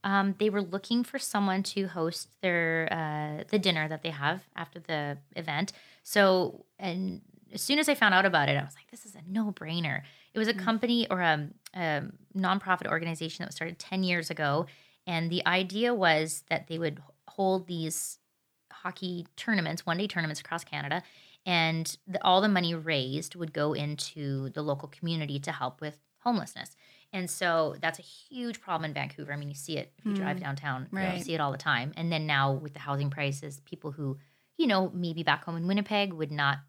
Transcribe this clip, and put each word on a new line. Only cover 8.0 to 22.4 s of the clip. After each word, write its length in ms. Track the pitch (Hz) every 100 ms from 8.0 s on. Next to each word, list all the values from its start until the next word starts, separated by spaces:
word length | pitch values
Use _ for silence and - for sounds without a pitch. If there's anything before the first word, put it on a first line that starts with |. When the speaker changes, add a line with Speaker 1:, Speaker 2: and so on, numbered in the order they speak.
| 214
Speaker 1:
out 120 | 185 190
about 240 | 165 143
it, 80 | 139
I 60 | 139
was 100 | -
like, 140 | -
"This 140 | - -
is 100 | -
a 60 | 160
no-brainer." 760 | 196 214 190 160 170 160 - - - _
It 60 | -
was 100 | 220
a 40 | 220
Speaker 2:
Mm. 40 |
Speaker 1:
company 480 | 185 226 240 240 220
or 120 | 180
a, 260 | 170 151 147 - -
a 300 | 185 165 147 143 - - 190
nonprofit 520 | 190 196 190 180 -
organization 560 | 160 165 160 160 -
that 40 | 180
was 60 | -
started 240 | 165 170
ten 240 | - 190
years 260 | 185 175 160
ago. 360 | 160 147 147 170 - - _ -
And 220 | 170 165
the 140 | 175 -
idea 460 | 185 190 196 240
was 500 | 240 180 156 160 - -
that 180 | 160 -
they 120 | 165
would 220 | 165 143 - _ -
hold 380 | - 190 185 180
these 520 | 170 160 156 - - _ _ _ _ _
hockey 560 | - 180 180 185 175 170 -
tournaments, 500 | - 208 160 165 -
one-day 220 | 170 202
tournaments 340 | - 160 151
across 220 | - 170
Canada, 400 | - 147 143 165 - - - - -
and 520 | 175 160 165 165 - -
the, 160 | 180
all 180 | - 185